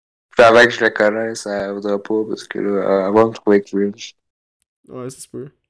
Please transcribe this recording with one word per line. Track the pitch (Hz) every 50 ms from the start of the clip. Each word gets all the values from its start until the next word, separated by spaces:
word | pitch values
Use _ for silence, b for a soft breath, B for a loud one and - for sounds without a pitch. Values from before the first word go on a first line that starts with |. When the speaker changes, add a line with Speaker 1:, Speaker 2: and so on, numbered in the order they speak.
| _ _ _ _ _ _ -
Speaker 1:
Puis | - 120
avant | 113 113 117 120
que | 120
je | 117 -
la | 117 110
connaisse, | - - 107 104 107 110 113 113 113 -
ça | - 104 101 101 98 101 101
voudra | 101 101 104 101 101
pas, | - - 110 110 110
parce | 110 107 - -
que | - - 101
là, | 98 101 101 98 92 95 98 98 95
elle | 98 101
va | 110 113
me | 113
trouver | 110 - - 104 104 101
cringe. | 101 - - 98 101 101 101 - - - - _ _ _ _ _ _ _ _ _ _ _ _ _ _
Speaker 2:
Ouais, | _ 127 127 123 127
ça | 127 -
se | -
peut. | _ - 120 131 151 _ _ _ _